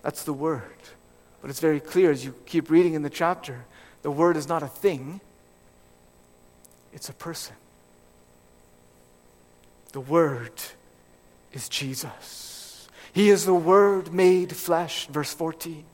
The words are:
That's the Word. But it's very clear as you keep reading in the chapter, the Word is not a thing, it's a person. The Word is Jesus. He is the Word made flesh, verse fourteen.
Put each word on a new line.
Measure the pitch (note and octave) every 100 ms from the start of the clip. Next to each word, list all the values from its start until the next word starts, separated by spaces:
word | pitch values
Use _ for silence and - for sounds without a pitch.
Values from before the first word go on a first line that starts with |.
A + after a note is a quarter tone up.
That's | C#3 -
the | -
Word. | C#3 D#3 C#3 G#2 - - - _ _ _ _
But | C3+
it's | C3+
very | D#3+ D3
clear | - F3+ F3+
as | C#3 C3+
you | - -
keep | E3+ D3+
reading | D#3+ F3 D#3
in |
the | C#3+
chapter, | - E3+ F3+ - B2 A#2+ - - _
the | C#3+
Word | C#3+ E3+ E3
is | C#3
not | E3
a | C#3+
thing, | - G3+ C#3+ C3+ F#3+ _ _ _ _ _ _ _ _ _ _ _ _ _ _ - _ _
it's | - -
a |
person. | - E3 D#3+ - G#2+ _ _ _ _ _ _ _ _ _ _ _ _ _ _ _ _ _ _ _ _ _ _ _
The | C#3
Word | C3 E3 D#3 B2+ A#2 - - - _ _ _ _ _ _ _
is | C#3 -
Jesus. | - C#3 C3 C3+ - - - - - - - - - -
He | F3 G#3
is | G3 F#3+
the |
Word | F3 E3 F#3+ G3+ G3 D#3+
made | F3+ F#3 F#3 F3+
flesh, | E3+ - E3+ E3+ - -
verse | D3 C#3+
fourteen. | - E3 D#3+ F3 D#3 D#3